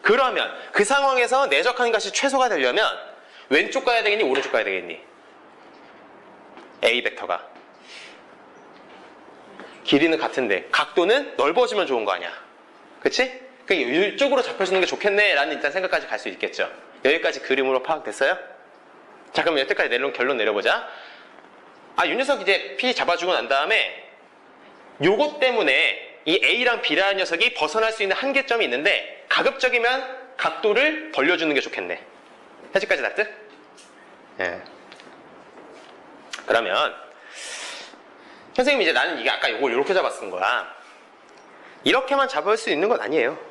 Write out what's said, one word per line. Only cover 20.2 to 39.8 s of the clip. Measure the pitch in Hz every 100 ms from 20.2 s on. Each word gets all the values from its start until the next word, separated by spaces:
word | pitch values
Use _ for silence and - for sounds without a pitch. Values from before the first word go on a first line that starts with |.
| 123 131
내려보자. | 107 104 101 208 - - - - - - - - - - - -
아, | 165
이 | 190
녀석 | 269 269
이제 | 190 190 - -
P | 254 226
잡아주고 | 139 175 175
난 | 147 120
다음에 | 139 160 214 101 90 - - - - - - - - - -
요것 | 151 214 294 294
때문에 | 254 233 160 135 156 90 - - 151
이 | 180
A랑 | 131 214 247 226
B라는 | 175 151 196 196
녀석이 | 185 165 240
벗어날 | - 151 220 220
수 | 220
있는 | 196 185
한계점이 | 269 277 262 233 156
있는데 | 123 170 131 - - -
가급적이면 | - 208 269 254 240 233 262 262 - - -
각도를 | - - - 220 294 311 -
벌려주는 | - 143 175 160
게 | 139
좋겠네. | - - 90 85 - - - - - - -
현재까지 | 190 208 170
납득? | 110 - 214 - - - - - - - - - - -
예. | 92 90 - - - - - - - - - - - - - - - - - - -
그러면 | 113 104 104 143 - - - - - - - - - - - - - - - - -
선생님 | 254 277
이제 | 175
나는 | 123 151 151
이게 | 117
아까 | 104 139
요걸 | 113 135
요렇게 | 117